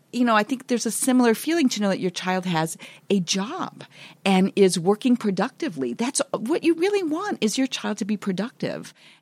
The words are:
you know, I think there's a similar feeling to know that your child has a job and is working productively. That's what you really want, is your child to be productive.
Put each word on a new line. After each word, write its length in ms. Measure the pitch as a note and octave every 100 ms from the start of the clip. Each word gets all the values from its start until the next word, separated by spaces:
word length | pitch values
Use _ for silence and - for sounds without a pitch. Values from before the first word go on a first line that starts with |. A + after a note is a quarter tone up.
| _
you 120 | A#3+
know, 100 | A#3+
I 80 | A3
think 240 | G#3+ B3+ -
there's 200 | A#3+ A3+
a 40 |
similar 440 | - - B3+ A#3+
feeling 340 | A3 - E4+ B3+
to 120 | -
know 80 | G#3
that 100 | F#3+
your 100 | F#3
child 360 | - F#3 F#3 F3+
has 320 | E3 D#3+ - - - -
a 100 | G3+
job 640 | E3 F#3+ G3+ F4 - - - - - -
and 280 | G3 F#3 F#3+ -
is 220 | F#3+ F3+
working 380 | E3 G#3 B3+ A#3+
productively. 760 | G#3+ F#3 A3 - E4 F3 C4
That's 300 | - A#3+ - -
what 320 | - A3 E4
you 100 | D#4+
really 280 | E4 F#4 G4+
want, 360 | E4+ D#4 G#4 -
is 160 | G#3+ A3+
your 80 | C4
child 320 | - G#3 G#3
to 80 | G3+
be 100 | G#3+
productive. 800 | - F#3 A3 - C#3 D2 - - - -